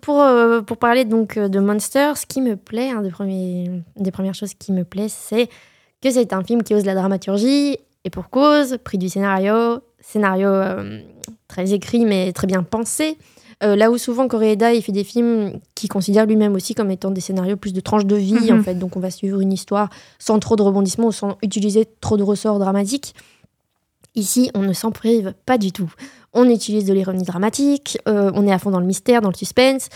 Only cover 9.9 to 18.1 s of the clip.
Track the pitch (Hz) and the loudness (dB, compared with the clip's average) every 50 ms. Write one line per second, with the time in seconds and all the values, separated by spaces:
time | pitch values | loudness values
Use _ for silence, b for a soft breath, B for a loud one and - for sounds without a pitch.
9.9 | _ _ _ - - 214 208 190 190 190 196 202 196 190 190 190 185 196 202 202 | _ _ _ -6 -2 0 0 0 0 2 2 2 2 2 0 -2 -4 -6 -8 -10
10.9 | 214 107 - - - - - - 226 - _ - - - 180 190 208 196 - - | -12 -14 -16 -18 -20 -18 -18 -18 -18 -20 _ -12 -8 -6 -2 0 -2 -2 -2 -2
11.9 | - 233 233 214 202 185 185 185 180 - - 190 190 185 175 - - 220 233 - | 0 2 2 2 2 2 0 -2 -2 -2 -2 0 0 -2 -2 -2 -4 -4 -4 -4
12.9 | - - 311 311 311 b b b b b b b 226 _ 202 214 202 202 220 226 | -4 -2 -2 -4 -4 b b b b b b b -8 _ 0 2 4 4 4 4
13.9 | 240 240 - - 233 240 262 247 - 220 220 214 214 196 233 233 240 233 - - | 4 2 -2 -2 -2 0 0 0 0 2 2 2 2 4 4 4 4 2 0 -2
14.9 | 190 202 196 196 - 240 240 233 233 220 208 190 - - - _ _ - - 196 | -2 -4 -4 -2 0 0 2 2 2 0 -2 -4 -6 -10 -16 _ _ -10 -8 -4
15.9 | - 202 180 - 196 214 220 214 220 214 214 208 202 185 - - 226 - 214 196 | -4 -2 0 2 2 4 4 4 4 2 2 2 0 -2 -4 -4 -4 -4 -2 -2
16.9 | 190 185 - 190 196 190 - - 190 190 180 185 202 196 - 208 180 190 - - | -4 -4 -4 -4 -4 -4 -4 -4 -4 -2 -2 -2 -4 -4 -6 -6 -6 -6 -4 0
17.9 | 214 214 202 196 | 0 0 2 2